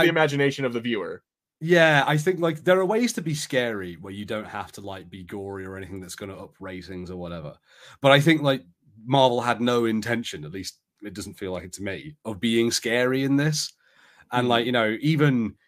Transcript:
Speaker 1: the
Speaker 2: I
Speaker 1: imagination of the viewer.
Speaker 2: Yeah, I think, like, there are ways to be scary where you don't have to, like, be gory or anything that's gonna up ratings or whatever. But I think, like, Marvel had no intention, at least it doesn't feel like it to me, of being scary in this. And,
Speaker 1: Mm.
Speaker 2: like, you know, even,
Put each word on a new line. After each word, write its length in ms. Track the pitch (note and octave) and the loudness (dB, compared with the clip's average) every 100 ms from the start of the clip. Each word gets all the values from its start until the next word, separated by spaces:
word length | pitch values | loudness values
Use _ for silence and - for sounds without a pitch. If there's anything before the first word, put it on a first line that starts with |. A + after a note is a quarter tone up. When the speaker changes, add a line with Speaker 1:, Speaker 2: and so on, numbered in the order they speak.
| E3 | 6
Speaker 1:
the 20 | |
Speaker 2:
I 20 | |
Speaker 1:
imagination 540 | E3 D#3 C#3 C#3 C#3 | 4 2 4 0 0
of 80 | C3 | -2
the 80 | A#2+ | -2
viewer. 420 | A#2+ A2 E2+ F2+ _ _ _ _ | -2 -2 -4 -10 _ _ _ _
Speaker 2:
Yeah, 440 | D#3+ F3 D#3+ D3 C3+ | 2 6 8 6 4
I 80 | D3+ | 2
think, 220 | D#3 F3+ | 2 0
like, 240 | E3+ E3 | 0 0
there 160 | - F#3 | 4 4
are 60 | F#3 | 4
ways 260 | A3 A#3+ | 2 0
to 80 | - | -2
be 120 | E3 | -4
scary 600 | D3+ - C3 A#2+ G#2+ F2+ E2 | -4 -2 0 0 -2 -6 -10
where 180 | G2 | -10
you 100 | G2 G#2 | -10 -6
don't 200 | G#2+ G#2 | -6 -6
have 260 | G#2 F#2 | -10 -10
to, 80 | - | -12
like, 280 | G2 F#2+ F2+ | -12 -12 -14
be 140 | F#2+ | -16
gory 420 | F2+ G#2 G2 G2 F#2+ | -12 -10 -10 -10 -10
or 100 | F#2+ | -12
anything 240 | F#2 G2 | -12 -12
that's 160 | F2+ - | -12 -12
gonna 220 | G2+ F#2 | -12 -12
up 160 | G2 - | -16 -14
ratings 500 | F#2+ F#2 F2 F#2 F2+ | -12 -12 -12 -12 -10
or 60 | F2+ | -10
whatever. 400 | F2 E2+ D2 - _ _ - - | -10 -10 -12 -16 _ _ -20 -4
But 120 | C#3 | 2
I 80 | C#3 | 4
think, 200 | D#3 D#3+ | 4 2
like, 220 | C#3+ C3+ - _ _ G#2+ | 2 -2 -6 _ _ -16
Marvel 380 | A2+ C3+ C3 A#2+ | 0 4 4 4
had 180 | A#2+ A2 | 0 0
no 240 | A#2+ A#2+ | 0 2
intention, 600 | A#2 A2 A2 A#2 A#2 F2 D2+ | 2 0 -2 -4 -4 -10 -10
at 60 | |
least 280 | G2 F#2 - _ _ | -10 -12 -14 _ _
it 100 | G#2 | -14
doesn't 200 | F#2 F#2+ | -12 -12
feel 180 | F2+ F#2+ | -8 -8
like 120 | F2+ F2 | -6 -8
it 80 | |
to 100 | - | -10
me, 320 | G2 G2+ D3+ D3+ | -8 -8 -12 -14
of 160 | - G2+ | -12 -4
being 320 | A#2 A2+ A#2 | 0 2 2
scary 520 | A2+ A#2 A#2+ B2+ C3 | 0 0 2 2 0
in 120 | C3+ C#3 | 2 2
this. 380 | D3 D3+ - - _ _ _ _ _ | 2 0 -4 -10 _ _ _ _ _
And, 140 | B2 B2 | 0 4
Speaker 1:
Mm. 40 | |
Speaker 2:
like, 160 | A#2 A#2+ | 4 4
you 60 | |
know, 240 | B2 A2 A2 | 2 2 2
even, 540 | D3 D#3 D3 B2+ G#2+ - | 2 4 4 4 0 -4